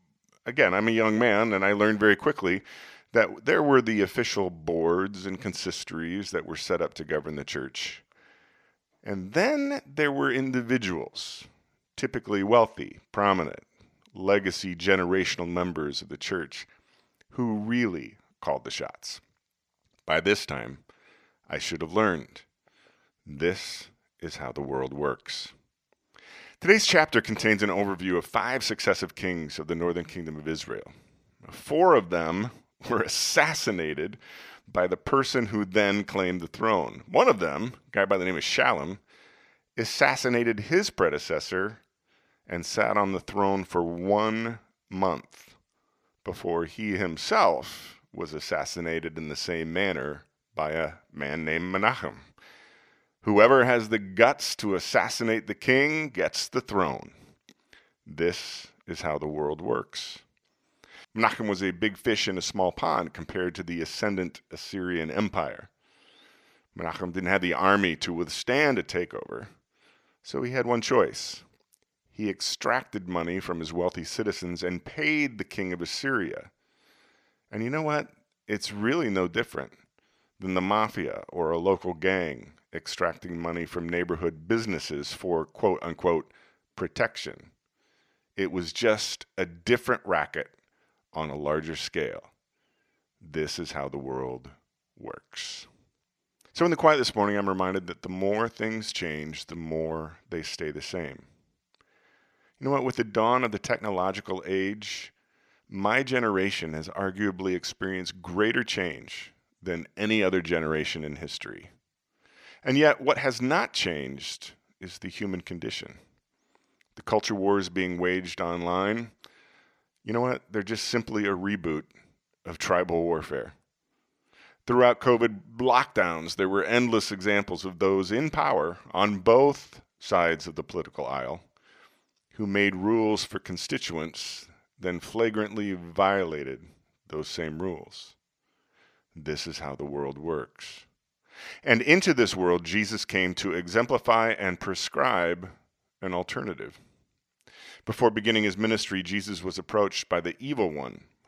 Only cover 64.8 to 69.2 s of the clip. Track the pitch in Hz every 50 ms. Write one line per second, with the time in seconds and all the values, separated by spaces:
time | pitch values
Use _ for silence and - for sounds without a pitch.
64.8 | 90 90 90 85 80 80 - 85 107 98 - 98 80 69 55 - - - _ _
65.8 | _ _ _ _ _ _ _ _ _ _ _ _ _ _ _ _ _ _ _ -
66.8 | 87 82 80 - 95 90 85 95 92 87 95 98 90 90 82 65 92 95 98 101
67.8 | 98 90 80 71 - - 85 82 87 76 - - - - 123 139 156 147 135 104
68.8 | 85 - - 87 90 - - 53